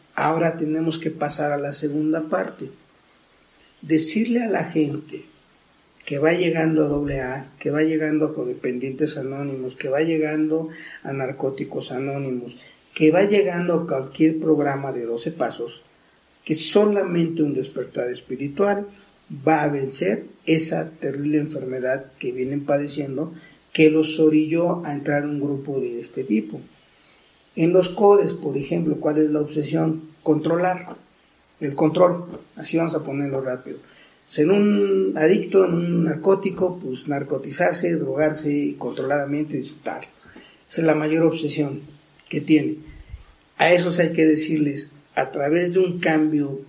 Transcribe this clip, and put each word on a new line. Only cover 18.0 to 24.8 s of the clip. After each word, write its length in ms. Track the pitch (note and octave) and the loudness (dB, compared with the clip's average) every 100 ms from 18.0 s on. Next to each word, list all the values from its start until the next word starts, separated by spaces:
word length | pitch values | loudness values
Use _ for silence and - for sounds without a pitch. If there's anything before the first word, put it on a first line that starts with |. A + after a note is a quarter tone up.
| B2 | -6
espiritual 800 | B2 - B2+ C#3+ C#3 G3+ G3+ G3+ - - _ - C#3 D#3 | -6 -10 -8 -6 0 0 0 -4 -16 -20 _ -18 -4 0
va 160 | D#3 | 2
a 60 | D3+ | 2
vencer 580 | C#3+ C3+ - F#3 A3+ - - | -2 -4 -2 -2 -2 -6 -12
esa 460 | - D#3+ - E3 D#3+ | 0 0 0 -4 -4
terrible 480 | - C#3+ C#3 D3 D3+ | -6 -6 -4 0 0
enfermedad 680 | D3 C#3 B2+ B2+ B2+ C3+ - - | 0 -6 -6 -4 -2 -2 -6 -8
que 140 | B2+ | -6
vienen 320 | B2 C3 C#3+ | -4 -4 -4
padeciendo, 680 | C#3 C#3+ C#3+ D3 C#3 C3+ E3 - - - _ | 0 0 0 -6 -6 -4 -6 -8 -20 -20 _
que 160 | - D#3 | 4 6
los 300 | D#3 D#3 D#3+ | 6 2 4
orilló 640 | D#3 D3+ D#3 E3 F3 E3+ | 6 6 2 0 0 -2